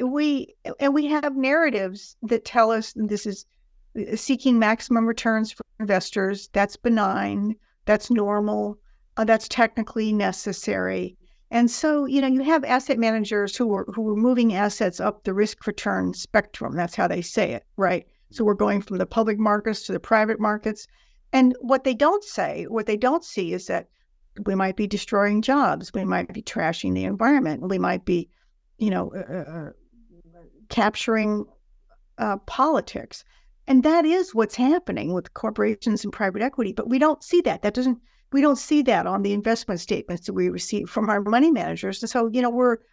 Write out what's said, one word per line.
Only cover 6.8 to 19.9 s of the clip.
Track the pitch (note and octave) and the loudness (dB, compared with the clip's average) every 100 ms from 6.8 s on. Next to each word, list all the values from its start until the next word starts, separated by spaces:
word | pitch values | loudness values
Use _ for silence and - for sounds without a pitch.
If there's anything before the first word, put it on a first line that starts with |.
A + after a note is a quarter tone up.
| B3 A3+ G3 G3 G3+ G3+ G#3 A3 _ _ - | 0 2 2 0 -2 -2 -4 -6 _ _ 2
that's | G#3+ - | 2 2
normal, | A#3 G3+ G#3 G#3 G#3 G#3 G#3 _ _ _ - | 0 2 0 0 -2 -4 -8 _ _ _ -2
uh, | A3 | 2
that's | A3 - | 2 0
technically | - A3+ - A3 - A3 | 0 0 0 -6 -2 0
necessary. | G#3+ G3 F#3 - F#3 - G3 F#3 F#3 F#3 - _ _ - | 0 0 -2 -6 -6 -4 -2 -2 -4 -6 -10 _ _ -4
And | A#3 A#3+ | 2 2
so, | - D#4 D4 C4+ | 2 0 0 2
you | C4+ | 0
know, | C4 | 2
you | C4 | 2
have | C4+ D#4+ | 2 2
asset | B3+ B3+ C4+ A#3 | 2 0 0 0
managers | A3+ A3 G#3 G#3 G3+ - | 2 0 0 -2 -2 0
who | A#3+ | 0
are, | G3 F#3+ | 0 -4
who | G3+ A3 | -4 -2
are | G#3 | 2
moving | A#3 B3 A#3 | 4 4 4
assets | F#3+ G#3 - G3 - | 2 0 0 -2 -2
up | G#3 G#3 | -4 -2
the | - | -2
risk | F#3+ G#3 - - | 0 0 -2 -8
return | G3+ G#3 F#3+ F3+ | -6 -4 -2 -2
spectrum. | F3+ - G#3 G3+ - - D#3 | -4 -2 0 0 -6 -6 -4
That's | E3+ - | -4 0
how | F3+ | -2
they | E3+ | -2
say | E3+ - - | -4 -2 -2
it, | - - - | -4 -10 -2
right? | F#3+ F3+ - _ _ | 0 0 -6 _ _
So | - G#3 | -2 0
we're | |
going | G3+ G#3 G3+ | 2 2 0
from | G3 F#3 | -2 -4
the | F#3 | -2
public | - A3 G#3 | 0 0 2
markets | A3 G#3 G#3+ G#3 | 2 2 -2 -6
to | - | -6